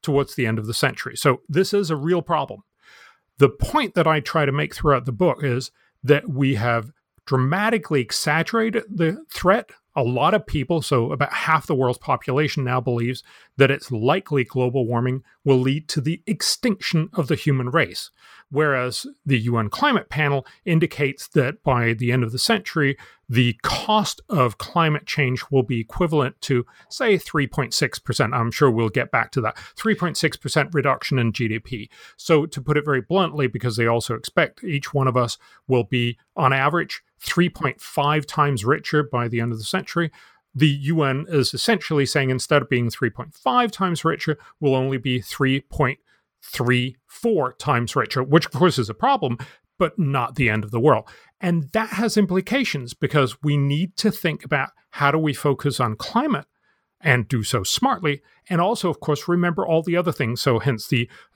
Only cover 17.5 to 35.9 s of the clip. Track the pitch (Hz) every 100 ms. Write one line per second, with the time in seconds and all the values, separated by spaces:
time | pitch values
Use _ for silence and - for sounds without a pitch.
17.5 | 135 123 151 120 85 - _ - - _
18.5 | 139 151 131 123 - 269 - - 131 113
19.5 | 117 107 - 294 233 - 151 147 143 -
20.5 | - - 165 165 - 143 139 - 156 127
21.5 | - - 123 117 113 120 127 117 123 -
22.5 | 220 - 165 139 135 - _ _ 120 120
23.5 | 113 - - - 214 202 - - 185 123
24.5 | - - 175 160 151 - - 131 127 -
25.5 | 135 120 120 110 - 175 151 131 - -
26.5 | 127 120 - _ - 240 190 - 156 135
27.5 | - 123 - 131 - - 123 117 127 117
28.5 | - 143 113 113 127 127 123 113 - 110
29.5 | - - - 220 214 175 - 160 - -
30.5 | - 147 165 139 131 - 135 117 104 117
31.5 | 110 - 120 - - - _ - 160 160
32.5 | - 131 147 147 131 - 185 175 147 127
33.5 | 113 123 110 117 117 - 113 - - -
34.5 | - 208 143 - 143 131 123 120 - _
35.5 | _ - 127 110